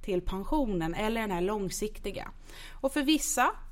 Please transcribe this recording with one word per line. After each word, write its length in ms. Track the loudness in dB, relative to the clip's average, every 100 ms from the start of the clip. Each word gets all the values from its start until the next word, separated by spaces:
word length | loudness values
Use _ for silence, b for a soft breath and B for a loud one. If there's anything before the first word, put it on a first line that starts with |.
till 200 | 0 0
pensionen 720 | 0 -2 0 2 2 2 0
eller 280 | 0 0 0
den 100 | 0
här 100 | 0
långsiktiga. 880 | 0 0 -2 -2 -4 -6 -8 -8 -10 -14 B B B
Och 220 | B 0
för 80 | 2
vissa 500 | 4 4 4 4 4 2 -8